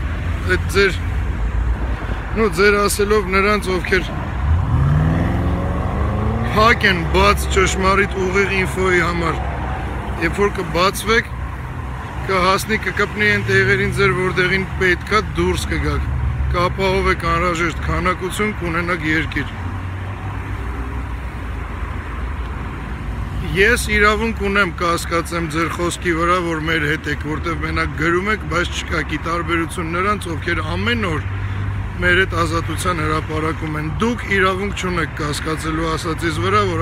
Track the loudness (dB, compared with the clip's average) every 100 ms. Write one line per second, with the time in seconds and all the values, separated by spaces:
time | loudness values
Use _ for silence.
0 | -4 -2 -2 -2 0 0 2 4 4 2
1 | -2 -2 -2 -2 0 0 0 0 -2 -4
2 | -4 -6 -4 0 2 4 4 6 4 2
3 | 2 2 2 4 4 2 2 -2 2 0
4 | 0 -4 -4 -2 2 2 4 2 4 4
5 | 4 2 2 0 0 0 0 -2 -2 0
6 | 0 0 0 0 0 4 6 6 4 2
7 | 2 4 4 4 2 2 2 2 2 2
8 | 2 0 0 2 2 0 0 0 2 2
9 | 2 0 0 -2 -4 -4 -4 -4 -6 -6
10 | -6 -2 -2 2 0 0 -2 2 2 0
11 | 0 0 0 -6 -8 -8 -8 -8 -8 -8
12 | -8 -6 -2 2 4 2 2 -2 -2 -2
13 | -2 2 2 2 4 4 4 4 2 2
14 | 2 4 0 2 2 2 0 0 2 2
15 | 2 0 0 0 0 0 0 0 0 0
16 | 0 0 0 0 0 2 2 2 2 2
17 | 2 2 2 2 2 0 0 -2 -2 0
18 | 2 0 -2 -2 -2 -2 -2 -2 0 -2
19 | 0 0 0 -2 -4 -6 -6 -6 -6 -6
20 | -8 -8 -8 -6 -6 -6 -6 -6 -6 -6
21 | -6 -6 -8 -8 -8 -6 -8 -6 -6 -6
22 | -6 -6 -6 -6 -6 -6 -6 -8 -8 -8
23 | -6 -4 -4 -4 0 4 4 4 2 4
24 | 4 4 0 0 0 2 2 0 0 0
25 | 0 -2 -2 -4 -2 -2 -2 -2 -2 -2
26 | -2 0 2 2 0 -2 0 0 0 -2
27 | -2 -4 -4 -4 -2 -4 -2 -2 -2 -2
28 | 0 0 0 -4 -2 -2 -2 -4 -4 -4
29 | -4 -4 -4 -4 -2 -2 -2 -4 -4 -2
30 | 0 -2 -4 -6 -2 -2 -2 -2 0 0
31 | 0 -2 -2 -4 -4 -4 -4 -4 -4 0
32 | 4 4 4 2 2 0 -2 -2 0 0
33 | 0 0 -2 -2 -2 -2 -4 -4 -2 0
34 | 0 0 0 2 2 2 -2 -4 -2 -2
35 | -2 -4 -4 -4 -4 -4 -2 -2 -2 -2
36 | -2 -2 -2 0 2 2 2 0